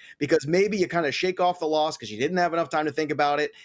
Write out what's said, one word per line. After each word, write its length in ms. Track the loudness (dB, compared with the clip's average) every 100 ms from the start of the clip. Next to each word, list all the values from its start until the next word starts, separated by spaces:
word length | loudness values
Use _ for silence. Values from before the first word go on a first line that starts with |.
| -20 -6
Because 280 | 0 2 2
maybe 320 | 2 2 0
you 100 | 0
kinda 240 | 0 -2
shake 280 | -2 -2 0
off 200 | 0 0
the 60 | 0
loss 320 | 0 0 -4
'cause 120 | -10
you 80 | -4
didn't 200 | 0 2
have 160 | 2
enough 160 | 0 -2
time 160 | -2 -2
to 40 |
think 200 | -2 -2
about 280 | 0 2 2
it, 140 | -2 -6